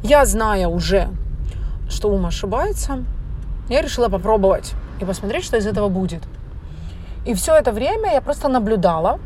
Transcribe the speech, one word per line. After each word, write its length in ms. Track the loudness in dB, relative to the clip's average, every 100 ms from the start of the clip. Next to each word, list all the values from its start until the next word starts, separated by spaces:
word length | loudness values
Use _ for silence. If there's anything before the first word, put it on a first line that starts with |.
Я, 220 | 6 6 6
зная 420 | 4 2 2 2
уже, 400 | 0 2 2 2 -2 -4 -4 -6 -4 -6 -4 -6
что 200 | -2 0
ум 160 | 0 0
ошибается, 800 | -2 -2 -2 -2 -2 -4 -4 -4 -6 -6 -8 -6 -8 0
я 120 | 0
решила 280 | 0 0 0
попробовать 640 | 0 2 4 4 2 -2 -8 -8 -8
и 40 | -6
посмотреть, 400 | -4 -4 -4 0
что 120 | 0
из 80 | 0
этого 220 | 0 0
будет. 360 | 0 -2 -6 -10 -12 -12 -12 -12 -12 -12 -12 -12 -10 -4
И 60 |
все 200 | -2 4
это 180 | 4 4
время 400 | 0 0 0 2
я 100 | 2
просто 280 | 2 -2 2
наблюдала 720 | 2 2 4 4 4 0 0